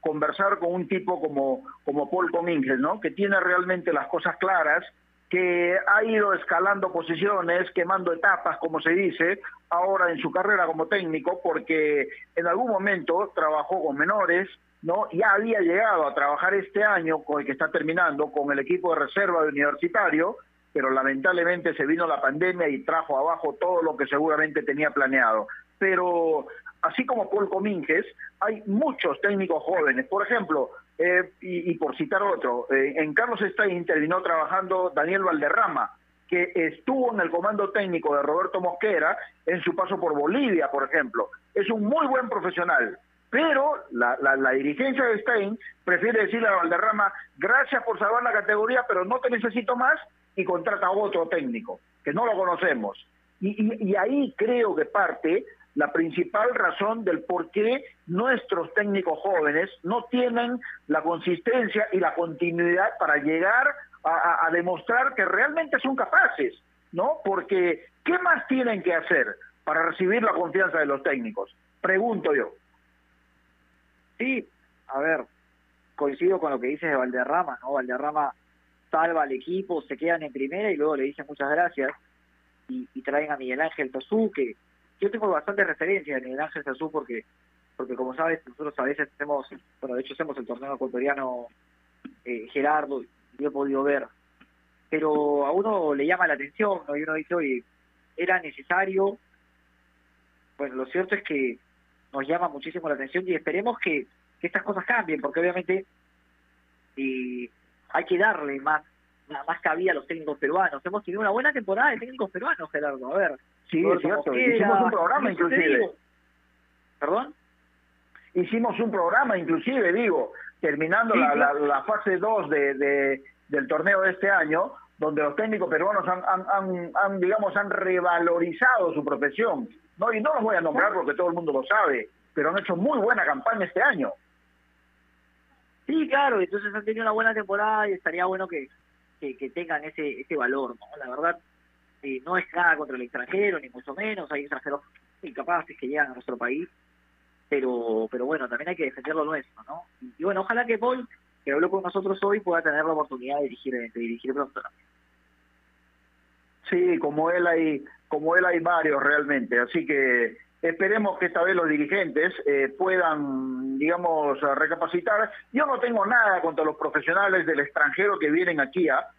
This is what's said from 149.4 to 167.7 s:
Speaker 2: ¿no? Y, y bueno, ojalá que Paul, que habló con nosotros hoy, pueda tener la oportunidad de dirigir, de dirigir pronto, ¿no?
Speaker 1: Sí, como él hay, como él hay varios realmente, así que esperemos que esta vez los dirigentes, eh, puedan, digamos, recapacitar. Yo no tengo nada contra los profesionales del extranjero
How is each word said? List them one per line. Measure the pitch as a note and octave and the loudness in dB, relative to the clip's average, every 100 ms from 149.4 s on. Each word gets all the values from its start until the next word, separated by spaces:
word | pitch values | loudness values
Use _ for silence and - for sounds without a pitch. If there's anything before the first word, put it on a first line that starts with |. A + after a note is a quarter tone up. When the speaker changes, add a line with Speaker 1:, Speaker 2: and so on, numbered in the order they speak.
| - - A2 | -8 -20 -18
Speaker 2:
¿no? | D#3 - _ | -16 -18 _
Y, | - _ | -20 _
y | |
bueno, | E3+ F#3+ | -2 -2
ojalá | G3 A#3 A#3+ | -2 -2 0
que | A3 | 0
Paul, | A#3+ B3+ A#3+ - _ _ | 0 -2 -6 -18 _ _
que | - | -2
habló | C#3+ F3+ | 0 2
con | F#3+ | 0
nosotros | F#3 G3 F#3+ F#3+ | -2 -4 -2 0
hoy, | G3+ G#3 | 2 0
pueda | G3 E3 | 2 0
tener | D#3+ D3 D#3 | 2 2 2
la | |
oportunidad | D#3 D3 C3 B2 C#3+ | 0 -2 -6 -4 -2
de | |
dirigir, | C#3+ A#2+ C3+ | -4 -6 -6
de | B2+ A#2 A#2 | -6 -6 -8
dirigir | A#2 A#2 C3 | -6 -6 -6
pronto, | C3 C3+ - | -4 -4 -8
¿no? | - _ _ _ _ _ _ _ _ _ _ _ _ _ _ _ _ _ _ _ - | -14 _ _ _ _ _ _ _ _ _ _ _ _ _ _ _ _ _ _ _ -2
Speaker 1:
Sí, | F3 F3+ E3+ | 2 2 2
como | D3 D3+ D#3+ | 0 0 0
él | F3 F3 | 2 2
hay, | E3 D#3+ C#3 - - _ | 2 2 -2 -6 -20 _
como | D3+ D#3 F3 | -4 2 4
él | F3+ | 4
hay | E3+ | 2
varios | E3 E3+ D#3 C#3 | 2 2 2 2
realmente, | C3+ D3 C#3+ C#3+ A#2 A#2+ | 2 2 2 -2 2 0
así | A#2+ F3 C3+ | 2 -2 0
que | C#3+ C3+ B2 A#2 - _ _ | 2 2 2 2 -4 _ _
esperemos | E3 E3 G3 A3 G#3 F#3 | -4 0 0 2 0 0
que | F3+ | -2
esta | E3+ | 0
vez | F3 F#3 | 2 2
los | D#3+ | 2
dirigentes, | D3+ D3 G3 E3+ C3 F3 F#3 - | 0 0 0 0 0 0 0 0
eh, | C#3 C3+ C#3 | 2 0 0
puedan, | F#3 F#3 E3+ D3+ C#3+ C3 C3 B2+ C3 C3+ | 0 2 0 0 -4 -4 -4 -6 -6 -2
digamos, | D3+ F3 F3 D#3+ D3 C#3 | 0 0 0 0 0 0
recapacitar. | C#3+ C#3 D3+ E3 E3 F3 F3 G#3 G#3+ - - | 0 0 0 0 -2 -2 0 0 0 -6 -6
Yo | B3 D4 | -2 0
no | B3 | 0
tengo | A#3+ A3+ G3 | 0 0 2
nada | A#3+ G#3+ F#3 | 4 4 2
contra | E3 D#3+ | 0 0
los | D#3 D3+ | -2 -2
profesionales | D#3 D#3 D#3+ F3+ G3+ F#3 D#3+ | -2 -2 0 2 4 2 2
del | D3 | 0
extranjero | C#3 | -2